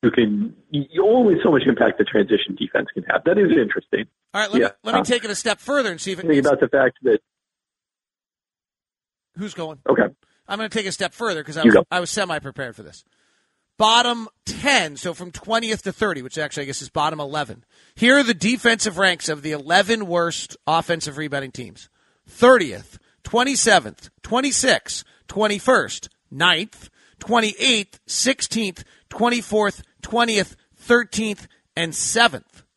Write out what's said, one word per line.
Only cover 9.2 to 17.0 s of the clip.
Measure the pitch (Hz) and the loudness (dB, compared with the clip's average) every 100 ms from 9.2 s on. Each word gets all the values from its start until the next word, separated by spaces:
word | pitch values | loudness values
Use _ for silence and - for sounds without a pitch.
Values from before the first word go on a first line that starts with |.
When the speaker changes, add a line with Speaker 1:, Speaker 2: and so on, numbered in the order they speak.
| _ - | _ -12
Speaker 2:
Who's | 202 | -12
going? | - 160 147 - | -10 -12 -8 0
Speaker 1:
Okay. | 131 - - _ _ - | 0 0 -4 _ _ -12
Speaker 2:
I'm | 202 | -8
gonna | 220 | -6
take | 226 190 | -4 -6
a | |
step | - 185 | -6 -8
further | - 226 165 | -6 -6 -6
'cause | 151 156 | -6 2
I | |
Speaker 1:
You | 190 | 6
Speaker 2:
was, | |
Speaker 1:
go. | 196 190 | 6 4
Speaker 2:
I | 180 | -4
was | 175 | -4
semi-prepared | - 185 156 139 127 131 110 | -4 -4 -4 -8 -12 -12 -12
for | |
this. | 87 85 _ _ _ _ _ _ _ _ | -20 -20 _ _ _ _ _ _ _ _
Bottom | 214 226 240 233 220 _ | 4 4 2 -2 -8 _
ten, | - - 277 262 160 143 | -12 -4 0 0 0 -8
so | 180 | -10
from | 160 180 | -10 -14
twentieth | - - 226 226 220 | -16 -4 -2 -2 -6
to | 196 | -6
thirty, | - 214 156 | -4 -4 -4
which | 127 - | -8 -8
actually | 147 - | -8 -8
I | 139 | -8
guess | 135 | -10
is | 131 | -8
bottom | 165 | -4